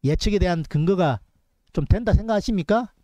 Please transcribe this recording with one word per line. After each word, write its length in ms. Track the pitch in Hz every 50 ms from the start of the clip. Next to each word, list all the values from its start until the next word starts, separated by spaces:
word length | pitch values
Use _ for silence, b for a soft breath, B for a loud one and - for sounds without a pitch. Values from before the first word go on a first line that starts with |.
| -
예측에 340 | 131 156 - - 220 202 202
대한 240 | 180 185 175 165 151
근거가 560 | - - 147 151 170 196 180 180 151 127 104 - _ _ _ _ _ _ _ _ _ _
좀 120 | - 151
된다 260 | - - 208 240 214 285
생각하십니까? 800 | - 214 226 220 208 - - 226 190 160 - 202 226 247 208 _ _